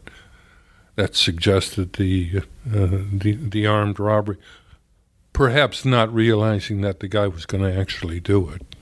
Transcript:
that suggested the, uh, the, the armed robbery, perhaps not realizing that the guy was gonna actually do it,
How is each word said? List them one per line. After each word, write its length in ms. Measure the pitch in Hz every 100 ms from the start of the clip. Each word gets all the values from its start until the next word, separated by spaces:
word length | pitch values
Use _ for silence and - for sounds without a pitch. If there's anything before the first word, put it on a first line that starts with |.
| - - - - _ _ _ _ _ -
that 200 | - -
suggested 800 | - 82 101 98 - - 92
the, 440 | - 95 95 85 95
uh, 480 | - - 131 107 92 95 98
the, 240 | 98 104 104
the 260 | 107 104 107
armed 320 | 107 104 101
robbery, 380 | 104 107 104 95 - - _ - _ _ _ _ _
perhaps 520 | - 139 131 131 -
not 280 | 135 123 110
realizing 680 | 113 113 107 110 104 - 104
that 180 | 101 92
the 80 | 98
guy 180 | 104 101
was 180 | 85
gonna 280 | - 95 95
actually 480 | 92 95 - 85 87
do 280 | - 101 85
it, 140 | 90 - -